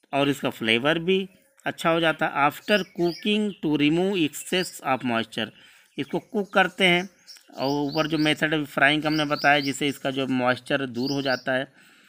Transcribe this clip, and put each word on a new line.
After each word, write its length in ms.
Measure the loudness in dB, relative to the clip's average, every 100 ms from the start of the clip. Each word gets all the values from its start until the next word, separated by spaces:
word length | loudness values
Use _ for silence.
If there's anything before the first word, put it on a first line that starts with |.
| _
और 160 | 0 0
इसका 220 | 0 -4
फ्लेवर 480 | -2 2 2 4 0
भी 300 | 2 0 -2 _ _ _ -10
अच्छा 240 | -2 0
हो 100 | 2
जाता 260 | 2 0 -2
है। 240 | 2 0
After 340 | 0 0 0 0 -2
cooking 500 | -2 -2 -2 0 -2 -4 -2
to 120 | 2
remove 460 | 4 4 2 2 -2
excess 540 | -2 -4 -4 -4 -6 -4
of 160 | -2
moisture। 440 | 0 -2 -2 -6 -8 -10 -20 -20 _ -10
इसको 200 | -6 -6
कुक 340 | -4 -4 0
करते 320 | 2 2 2
हैं 260 | 4 4 0 -12 -20 -20 -20 -6
और 340 | -2 -2 -2
ऊपर 160 | -2 -2
जो 120 | 0
मेथड 360 | 0 2 0
है 100 | -2
फ्राइंग 380 | -4 2 2 2
का 60 | 0
हमने 160 | -2
बताया, 360 | 0 0 4 4
जिससे 280 | 2 -2 -4
इसका 220 | -2 -4
जो 160 | -4 -2
मॉइस्चर 600 | 0 0 0 -2 -4 -4
दूर 260 | -6 -4
हो 100 | -2
जाता 300 | -2 -4 -2
है। 200 | -4 -4 _ -20 _